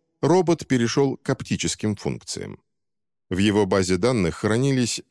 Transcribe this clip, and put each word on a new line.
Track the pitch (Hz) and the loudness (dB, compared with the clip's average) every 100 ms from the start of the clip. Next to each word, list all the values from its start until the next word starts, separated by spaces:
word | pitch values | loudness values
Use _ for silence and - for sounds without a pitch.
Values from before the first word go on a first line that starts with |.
| _ _ | _ _
робот | 139 180 170 165 - | 2 4 4 0 0
перешел | 127 113 - 139 - | 0 2 2 0 -2
к | - | -4
оптическим | 135 - - - - 107 101 | -6 -4 -4 -4 -4 -4 -4
функциям. | 73 58 - - 50 - _ _ _ _ _ _ _ | -4 -6 -8 -12 -12 -14 _ _ _ _ _ _ _
В | 90 | 0
его | 104 101 95 | 2 2 2
базе | 98 87 92 | 2 2 2
данных | 117 123 82 - | 2 2 0 -2
хранились | 104 113 139 131 117 - - | -2 0 0 0 -2 -4 -10